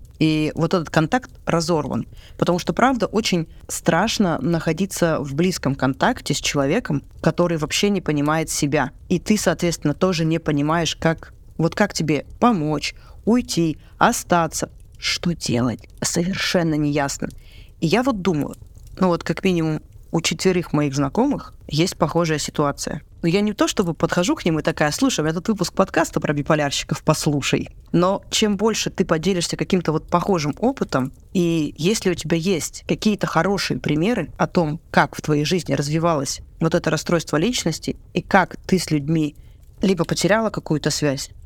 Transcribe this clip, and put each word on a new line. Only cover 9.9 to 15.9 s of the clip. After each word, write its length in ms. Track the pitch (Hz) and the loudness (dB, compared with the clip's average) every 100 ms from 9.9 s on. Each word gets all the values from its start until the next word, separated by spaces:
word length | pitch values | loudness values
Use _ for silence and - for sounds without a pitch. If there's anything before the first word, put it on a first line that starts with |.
тоже 300 | 143 185 170 | 0 0 2
не 160 | 160 160 | 0 0
понимаешь, 560 | 165 143 147 165 160 - | 0 0 2 0 0 0
как, 360 | 165 160 - - - - | 0 0 -6 -20 -12 -2
вот 180 | 160 | 0
как 180 | - 202 | 2 0
тебе 320 | - 151 147 - - | 0 -2 -2 -4 0
помочь, 540 | 233 202 151 151 - - - - | 2 2 0 -2 -6 -10 -18 -6
уйти, 540 | - 240 240 - 165 143 - - | 0 0 0 0 0 -2 -8 2
остаться. 720 | 180 240 - 175 160 - - - - - | 2 2 0 0 0 -2 -8 -10 -20 -16
Что 340 | - - 175 | -14 -6 -4
делать? 540 | 165 - 110 123 104 - | -4 -2 0 0 -4 -10